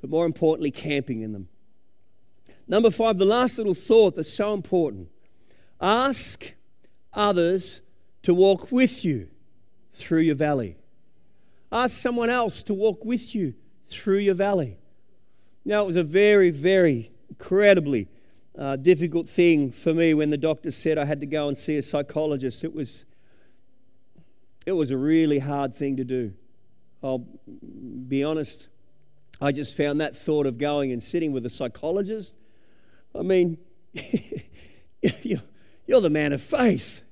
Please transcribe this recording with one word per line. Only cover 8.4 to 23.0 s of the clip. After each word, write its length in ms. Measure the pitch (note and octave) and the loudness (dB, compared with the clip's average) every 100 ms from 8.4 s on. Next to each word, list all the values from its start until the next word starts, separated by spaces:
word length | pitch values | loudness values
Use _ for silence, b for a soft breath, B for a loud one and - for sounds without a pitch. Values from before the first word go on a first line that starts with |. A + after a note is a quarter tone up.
| G3 F#3+ - | 6 4 0
with 320 | B3 B3+ - | 2 2 2
you 240 | F3+ C3 F2 - - - - - - | -2 -2 -6 -18 -20 -20 -20 -20 -20
through 280 | - - E3 | -20 -2 2
your 140 | D#3+ | 2
valley. 420 | C#3+ D3+ C#3+ G#2+ D#2 - - - - - - - - - | 2 0 0 -4 -10 -20 -20 -20 -20 -20 -20 -20 -20 -6
Ask 300 | - B3+ - | -2 0 -2
someone 300 | B3+ A#3+ A#3 | -2 -2 0
else 320 | B3 A3+ - | 0 0 -4
to 100 | - | -4
walk 300 | G3 A3 F#3 | 0 0 0
with 300 | G#3+ A#3+ - | -4 -6 -4
you 200 | A3 E3 A#2 - - - | -4 -4 -6 -18 -20 -18
through 300 | - - G3 | -8 0 2
your 160 | G3+ | 2
valley. 440 | F3+ G3 G3 C3 F#2+ - - - - - - - - | 2 0 0 -2 -8 -20 -20 -20 -20 -20 -20 -20 -14
Now, 180 | - G#3 | -2 0
it 40 | G3+ | 0
was 100 | F3 | 0
a 60 | |
very, 480 | D#3+ F3 G#3 G#3 F3+ | 0 4 6 6 6
very 600 | D3 D#3+ F#3+ E3+ B2 A2+ - - | 4 2 4 4 2 -4 -16 -20
incredibly, 800 | - - F#3+ G3+ F#3+ C#3+ B2+ G2 b b b b - | -20 -2 4 6 6 4 -2 -4 b b b b -10
uh, 180 | C#3 C3+ | -6 0
difficult 520 | C#3 E3+ E3+ D#3+ - | 4 4 2 -2 -4
thing 420 | - F3 D#3+ C#3 | 2 4 4 0
for 240 | - - | -2 -2
me 180 | D#3+ E3 | 2 2
when 180 | D#3 D3+ | 2 0
the 60 | D3 | 0
doctor 340 | D#3 D3+ E3+ | -2 -4 -6
said 280 | C#3 E3+ D#3 | -6 -2 -2
I 60 | |
had 160 | C#3+ D3 | -2 -4
to 60 | C#3+ | -4
go 220 | D3+ D3 | -4 -4
and 80 | C#3 | -6
see 200 | - D3+ | -4 -4
a 60 | |
psychologist. 800 | C3+ D3 C#3+ D3+ D#3 C#3+ C3 - | -4 -6 -4 -4 -4 -2 -6 -8
It 100 | D#3+ | -10
was, 300 | D#3 C3 - | -8 -10 -12